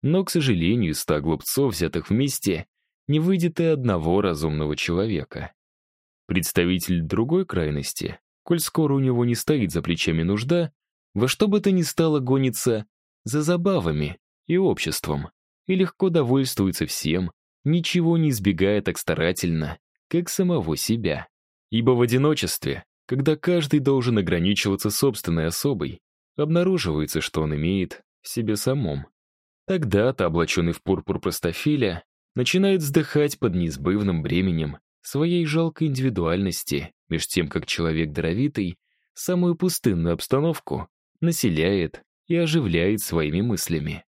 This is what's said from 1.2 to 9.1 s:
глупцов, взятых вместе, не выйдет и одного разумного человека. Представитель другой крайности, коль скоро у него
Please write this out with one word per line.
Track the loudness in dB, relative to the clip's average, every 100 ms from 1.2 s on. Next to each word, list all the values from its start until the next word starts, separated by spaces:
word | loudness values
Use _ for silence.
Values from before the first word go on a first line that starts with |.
глупцов, | 0 -2 -2 0 0
взятых | 0 -2 -4 -2
вместе, | 0 0 -2 -2 -4 -6 _ _ _ -2
не | 0
выйдет | 2 2 0 0
и |
одного | 0 2 2 0 2 2
разумного | 2 0 -2 -2 -2 -2
человека. | -2 -2 0 -2 -6 -10 -12 _ _ _ _ _ _ _ _
Представитель | -2 0 2 2 2 0 -2
другой | 0 -2 0 0
крайности, | -2 -2 -2 -2 -6 -8 -8 -10 _ _
коль | -2 -2
скоро | 0 0 2
у | 2
него | 2